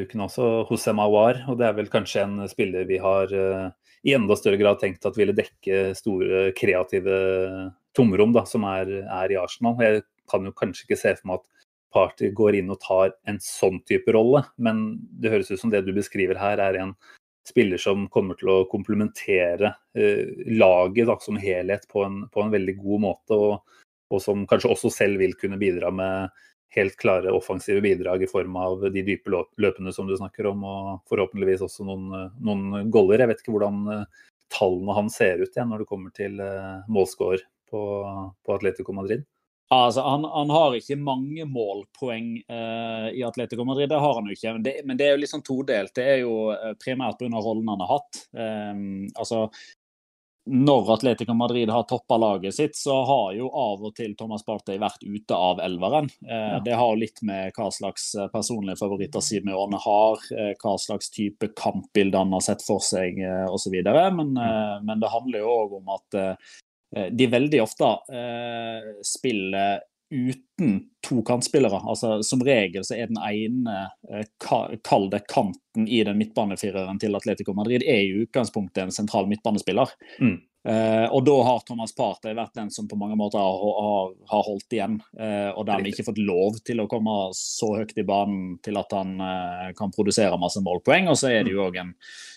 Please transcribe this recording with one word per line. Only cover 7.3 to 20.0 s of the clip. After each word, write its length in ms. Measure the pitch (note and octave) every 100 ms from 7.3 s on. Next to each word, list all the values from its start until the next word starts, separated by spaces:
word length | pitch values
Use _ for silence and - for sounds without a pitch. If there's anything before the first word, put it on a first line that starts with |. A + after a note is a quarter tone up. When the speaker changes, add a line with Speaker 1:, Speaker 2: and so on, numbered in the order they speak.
| F#2 F#2+ F#2+ F#2+ - _
Speaker 1:
tomrom 380 | - A2+ F#2 A2
da, 120 | A#2
som 180 | - A#2
er, 220 | G2+ F#2+ F#2+ G2
er 300 | G2+ F#2+ F#2+
i 40 | F#2+
Arsenal. 400 | F2+ - A#2 A#2+
Jeg 240 | A2 G#2+ - _ -
kan 140 | G2+
jo 80 | G2
kanskje 340 | - G#2+ - -
ikke 100 | G2+
se 160 | G#2+ F#2
for 100 | F#2+
meg 140 | F#2
at 60 | - _ _ _ _
Partey 380 | G#2 F2+ - G#2
går 220 | G2+ G#2 G2+
inn 140 | F#2
og 80 | F#2+
tar 320 | - F#2+ F#2+ - -
en 120 | G2+
sånn 460 | - - G2 F2+
type 220 | - G2 -
rolle, 320 | A2 A#2 C#3+ - -
men 420 | A2+ A2 A2 - - -
det 140 | A2+
høres 180 | G#2+ F#2+
ut 80 | F#2+
som 120 | A#2
det 140 | G#2
du 80 | F#2+
beskriver 440 | G2 G2 G#2 F#2 F#2+
her 220 | G2+ G#2
er 160 | G2 F#2+
en 160 | F#2+ - - - _ _
spiller 340 | - B2+ G#2 F2
som 260 | G#2 G2+ F#2+
kommer 300 | - F#2+ -
til 100 | F#2+
å 200 | F#2+ F#2+
komplementere, 1040 | G#2 G2 G#2 G#2+ - - F#2 F2 F2 G#2 - _
eh, 280 | A#2